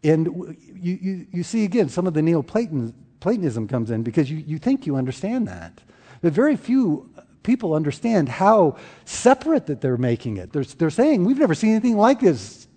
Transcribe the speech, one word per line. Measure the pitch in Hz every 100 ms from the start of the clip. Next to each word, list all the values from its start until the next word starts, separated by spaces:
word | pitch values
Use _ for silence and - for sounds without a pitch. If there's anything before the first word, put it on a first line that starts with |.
And | 156 160
w-, | 160 175 - - _
you, | 190 175 185
you, | 185 190 -
you | 175
see, | 160 226
again, | 208 226 165
some | - 180
of |
the | 156
Neoplaton-, | 160 165 131 220 233 151 117 117 - _
Platonism | 175 233 165 113 107
comes | 123 113
in | 110
because | 113 113 135
you, | 156
you | 151 160
think | 247 269
you | 208 135
understand | 127 127 190 254 196
that. | 90 85 - _ _ _ -
But | 170
very | 151 277 277
few | - 262 226 151 - - _ _
people | - 262 185
understand | 156 151 135 233 220 139
how | 120 190 220 170 - - -
separate | - - 233 262 311 311 -
that | 143
they're | 131 123
making | 127 117 123 101
it. | 90
They're, | 147
they're | 131 - 165
saying, | 156 277 269
"We've | 180 269
never | 277
seen | 156 220
anything | 220 247 220
like | 220 269
this. | 226 131 98 - -